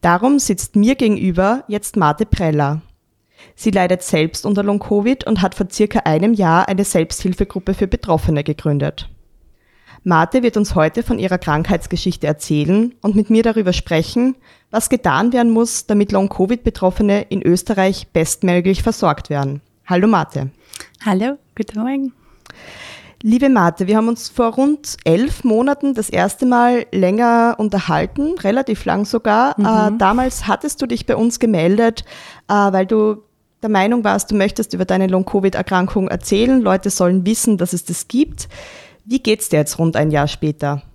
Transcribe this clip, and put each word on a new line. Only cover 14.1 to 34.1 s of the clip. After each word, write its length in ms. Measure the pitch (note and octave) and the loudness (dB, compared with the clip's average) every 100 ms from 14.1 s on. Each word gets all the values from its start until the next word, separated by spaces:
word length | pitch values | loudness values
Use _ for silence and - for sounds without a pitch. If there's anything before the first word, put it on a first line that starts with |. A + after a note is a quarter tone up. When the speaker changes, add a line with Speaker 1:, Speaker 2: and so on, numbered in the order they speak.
| A#3+ B3 C4 _ _ _ | 0 -2 -2 _ _ _
Speaker 1:
was 180 | G#3+ - | -4 0
getan 440 | A#3+ F3 C#3 A3+ | 0 2 2 2
werden 180 | A#3+ A#3 | 2 2
muss, 360 | A3+ A#3 - - | 2 0 -4 -2
damit 240 | G#3 G3+ | 0 2
Long-Covid-Betroffene 1120 | G3+ G3 - F#3+ A#3+ A#3+ - F#3 F#3 G#3 G3+ | 0 -2 0 -2 0 -4 0 -2 2 0 0
in 180 | - F#3+ | -2 -6
Österreich 680 | - F3+ - G3+ F#3+ G3 - | -2 -2 0 0 0 0 -4
bestmöglich 720 | - D#3+ - F#3+ F3 F3+ F#3+ | -2 -2 0 0 2 2 0
versorgt 460 | - A3 F#3 C#3 - | 0 0 0 -2 -4
werden. 320 | D3 C#3 C#3+ _ _ - | -4 -4 -6 _ _ -2
Hallo 220 | F3+ G#3 | 0 2
Marte. 440 | G3+ - D3 C3+ _ _ - - _ - | 2 0 -6 -8 _ _ -20 -20 _ -2
Speaker 2:
Hallo, 320 | F#3 A3+ C#4+ _ - | 0 -2 -6 _ -10
guten 240 | A3 G#3 | -8 -6
Morgen. 340 | A#3 C#4 C4+ - _ _ _ - - - - - - _ | -6 -4 -6 -10 _ _ _ -20 -20 -20 -20 -20 -20 _
Speaker 1:
Liebe 260 | G#3+ A#3+ C#4 | 0 2 4
Marte, 380 | B3 E3+ E3 F#3 | 4 4 2 0
wir 100 | G#3+ | 2
haben 120 | A3+ | 0
uns 200 | A#3 - | -2 -8
vor 240 | - A#3 | -2 0
rund 440 | A3+ C#4 D4 - - | 2 0 0 -6 -6
elf 400 | - E3+ C4+ - | 0 2 0 -2
Monaten 520 | B3+ G#3+ C4 C#4+ C#4 B3 | 0 2 2 0 -2 -2
das 120 | G#3+ | -2
erste 380 | F#3 F#3 - B3+ | -2 -2 0 0
Mal 400 | B3 A#3+ B3 - | 4 4 2 -2
länger 640 | - F3+ G#3 A#3+ A#3 A#3 A#3 | 0 0 2 2 4 2 0
unterhalten, 800 | G#3+ G3 F3 D#3 E3+ - D4 F4 | -2 -2 0 0 -2 -2 -4 -2
relativ 480 | G3 A#3 C4+ G#3+ - | -2 -2 -2 -4 -2
lang 200 | F#3+ G3+ | -2 0
sogar. 500 | A#3 A3+ G#3 C4 - | -2 0 2 2 2
Speaker 2:
Mhm. 360 | G3+ A3 G#3+ A3 | 2 4 2 2
Speaker 1:
Äh, 20 | |
damals 500 | G3 A#3 B3+ - G#3 | 2 2 0 -4 -4
hattest 360 | - D4+ - | -4 -4 -6
du 20 | C4 | -4
dich 220 | A#3 - | -4 -2
bei 80 | - | 0
uns 240 | A#3 - | 0 0
gemeldet, 680 | A#3 F#3+ E3 G#3 A#3 A3+ - - - - _ | 0 2 2 4 2 0 -14 -18 -20 -20 _
äh, 60 | |
weil 320 | G#3 G3+ F#3+ F#3+ | 2 2 2 0
du 380 | A3 G#3+ G#3+ _ _ _ _ | 2 0 -2 _ _ _ _
der 80 | A3 | 0
Meinung 320 | G3+ G3 A#3+ | 2 2 2
warst, 260 | G#3 | 0